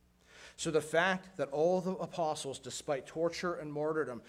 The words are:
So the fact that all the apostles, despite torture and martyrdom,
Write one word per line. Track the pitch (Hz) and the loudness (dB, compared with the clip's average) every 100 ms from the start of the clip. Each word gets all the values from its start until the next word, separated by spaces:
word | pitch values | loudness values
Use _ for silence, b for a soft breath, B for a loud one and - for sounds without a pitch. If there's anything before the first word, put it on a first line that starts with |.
| _ _ B B B B | _ _ B B B B
So | 165 | 0
the | 151 | 0
fact | - 165 185 185 - - | 2 4 4 2 -4 -6
that | 139 | -2
all | 147 165 185 | 4 4 4
the | 180 | 2
apostles, | 185 165 180 156 143 139 127 | -2 -4 0 0 0 -4 -6
despite | 123 - - 139 - | -8 -6 -2 -2 -2
torture | 160 170 170 180 | 0 0 2 -2
and | 175 151 | -2 -4
martyrdom, | 147 151 156 127 120 | -2 0 0 0 -4